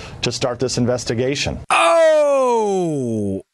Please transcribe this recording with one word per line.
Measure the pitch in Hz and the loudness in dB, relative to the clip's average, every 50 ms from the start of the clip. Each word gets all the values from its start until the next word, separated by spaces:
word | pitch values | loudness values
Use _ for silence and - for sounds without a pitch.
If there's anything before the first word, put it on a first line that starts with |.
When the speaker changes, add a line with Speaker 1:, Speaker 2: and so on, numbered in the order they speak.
| - - - - | -16 -16 -12 -6
Speaker 1:
to | - 123 | -6 -4
start | 113 - 143 131 123 113 | -4 -2 -2 -4 -2 -2
this | 131 123 - 127 | -2 -2 0 0
investigation. | 123 123 123 120 - - 123 113 127 131 143 135 - - 67 - - - | 0 0 0 -2 -2 -4 -2 -2 0 -2 -2 -2 -4 -4 -6 -6 -4 -2
Speaker 2:
Oh! | - 339 330 339 339 330 330 320 311 302 294 285 285 269 262 247 233 226 214 208 196 185 180 165 151 143 127 117 113 110 104 98 95 95 - _ | 0 2 2 4 4 4 4 4 4 4 4 2 2 2 2 2 2 0 0 0 0 0 0 0 -2 -2 -2 -2 -2 -2 -2 -2 -2 -4 -6 _